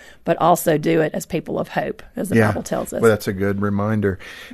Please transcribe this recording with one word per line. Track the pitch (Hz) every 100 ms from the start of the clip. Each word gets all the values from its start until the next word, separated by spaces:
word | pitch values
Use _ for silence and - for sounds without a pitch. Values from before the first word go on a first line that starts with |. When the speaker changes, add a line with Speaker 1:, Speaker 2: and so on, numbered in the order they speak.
| - -
Speaker 1:
but | - 165
also | 175 175 - 151
do | 165 160
it | 156
as | - -
people | 160 - -
of | 180
hope, | - - - - -
as | 180
the | 113
Speaker 2:
Yeah. | 110
Speaker 1:
Bible | -
tells | - - -
us. | -
Speaker 2:
Well, | 113
that's | 104 -
a |
good | 95 98 98
reminder. | 101 101 104 107 101 92 - - -